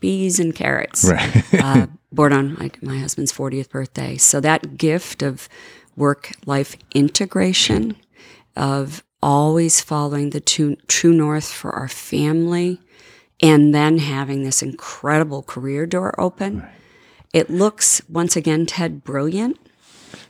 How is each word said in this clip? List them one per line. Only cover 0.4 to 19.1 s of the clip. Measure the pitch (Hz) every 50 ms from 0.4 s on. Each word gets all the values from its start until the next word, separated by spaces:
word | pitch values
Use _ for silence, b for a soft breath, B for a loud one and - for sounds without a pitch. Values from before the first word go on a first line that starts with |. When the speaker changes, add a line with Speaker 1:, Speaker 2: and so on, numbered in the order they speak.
Speaker 1:
and | 170 165 156
carrots. | - - - - - - - - - -
Speaker 2:
Right. | 92 85 - - 80 - - - -
<laughs> | - 180
Speaker 1:
Uh, | - 135 139 247 87 - - - _ -
born | - 156 147 143
on | 143 135 139 139 160 170
my, | 170 135 - -
my | - 139 131 135
husband's | 135 143 - 139 143 135
fortieth | - - 135 135 131 135 131 -
birthday. | - 135 135 - - - 135 131 131
So | 135 - - - 143
that | 135 156 160 156 - 147 139 127
gift | 160 156 156 180 - - - -
of | 139 139 131 - - - B B B B B B B B B
work-life | - 143 143 143 - - - - - - 143 139 139 139 - - - _ - -
integration, | 143 139 151 - - 202 185 - 185 185 185 185 - - - 208 202 - 226 214 - _ _ b b b b b b b b -
of | - 139 139 139 139 135 143 151 - - _ _ -
always | - 143 143 143 151 156 156 170 165 160 - -
following | - - 156 147 147 143 147 143 143 143
the | 143 143
two, | - - - - 151 147 143 - _
true | - - - - 170
north | 170 160 151 151 151 156 151 -
for | - - - -
our | - - 131 131
family, | - - - - 156 147 147 151 160 165 170 170 175 175 175 180 180 - b b b b b b b b b b b b
and | 165 156 156 147 147 147 147
then | 147 151 156 160 165
having | 143 147 139 135 139 135 139 139 135
this | 135 131 -
incredible | - 139 127 - - - - - - 143 151 156 160 151 139 139
career | 135 - - 123 127 135 139 143 165
door | 170 180 180 185 202 - -
open. | - 220 - - 196 196 208 -
Speaker 2:
Right. | B B B B B B B B B B B B B B -
Speaker 1:
It | 160 - -
looks, | 160 180 196 214 208 - - - - - - -
once | 160 170 170 165 -
again, | 170 147 165 156 160 165
Ted, | 156 - 180 170 165 156 143 -
brilliant. | -